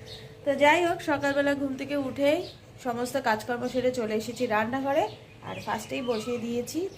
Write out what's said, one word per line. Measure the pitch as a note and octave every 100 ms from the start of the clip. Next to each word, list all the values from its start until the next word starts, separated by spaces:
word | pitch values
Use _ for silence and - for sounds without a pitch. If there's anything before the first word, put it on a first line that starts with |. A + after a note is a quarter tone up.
| - - - -
তো | C#4+
যাই | C4 C#4+ E4
হোক, | E4+ F4
সকালবেলা | D#4+ C#4+ C#4 C#4 C#4+
ঘুম | C#4 C#4 C4
থেকে | C4+ C#4+ C4
উঠেই | A3+ C#4+ E4 - - - -
সমস্ত | B3+ A#3 B3 C4+ B3+
কাজকর্ম | A3 - A#3+ B3
সেরে | B3+ B3+ B3+
চলে | G#3+ G#3+
এসেছি | A3 A3+ A#3+
রান্নাঘরে, | G#3+ A3+ C4+ C4+ D4 G#4+ - - - -
আর | F#3
ফার্স্টেই | G#3+ G#3+ - C4+
বসিয়ে | B3 A3 A#3+ A#3+
দিয়েছি | A#3 A#3+ A#3+ D#4 F#4+